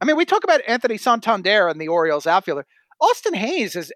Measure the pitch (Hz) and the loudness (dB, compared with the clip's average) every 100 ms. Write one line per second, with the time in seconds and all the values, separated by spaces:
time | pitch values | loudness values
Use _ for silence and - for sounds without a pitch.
0 | 247 302 330 427 - 311 - 240 240 220 | 0 0 2 0 2 0 2 -2 -2 -2
1 | 254 233 226 214 185 214 180 156 160 170 | 0 0 0 -2 2 2 2 0 -2 0
2 | 160 147 160 180 190 143 135 _ _ _ | 0 0 2 0 0 -6 -8 _ _ _
3 | 349 480 440 269 220 359 208 180 151 | 2 2 -2 -4 -4 -4 -4 -6 -10